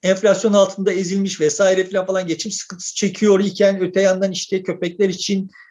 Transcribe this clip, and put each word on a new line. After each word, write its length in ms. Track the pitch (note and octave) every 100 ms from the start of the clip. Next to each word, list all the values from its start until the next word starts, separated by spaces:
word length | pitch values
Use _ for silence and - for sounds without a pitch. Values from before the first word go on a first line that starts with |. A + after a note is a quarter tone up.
enflasyon 500 | F#3 F#3+ G#3+ F#3+ A3+
altında 400 | G3+ F#3+ G3 F#3+
ezilmiş 480 | F#3 F3+ G3 G3 -
vesaire 440 | D3+ - G3 F#3+
filan 220 | F#3 G3 F#3
falan 200 | F#3+ F3+
geçim 260 | D#3 A3
sıkıntısı 420 | - - F3+ -
çekiyor 460 | - G3 F#3 G#3+ G3
iken 400 | G3+ - G3+ G3
öte 200 | F3+ F#3+
yandan 320 | F#3+ F#3+ G3
işte 300 | F3 - F#3+
köpekler 460 | F#3+ E3+ F3 F3 G3
için 420 | F#3 - G3 F#3+ - -